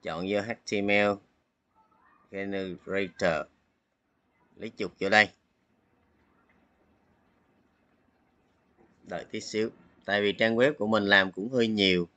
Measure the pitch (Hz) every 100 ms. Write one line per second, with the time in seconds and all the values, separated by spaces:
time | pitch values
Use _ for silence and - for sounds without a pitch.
0 | - 80 92 104 104 113 - 107 101 101
1 | 104 101 _ _ _ _ _ _ _ _
2 | _ _ _ 98 98 98 95 87 - 95
3 | 98 - 95 80 76 _ _ _ _ _
4 | _ _ _ _ _ _ 110 - 95 _
5 | 98 107 101 _ _ _ _ _ _ _
6 | _ _ _ _ _ _ _ _ _ _
7 | _ _ _ _ _ _ _ _ _ _
8 | _ _ _ _ _ _ _ _ _ _
9 | - 87 - 110 - 110 113 - _ _
10 | - 101 104 95 113 113 131 151 104 110
11 | 101 101 95 90 107 131 113 107 95 90
12 | 85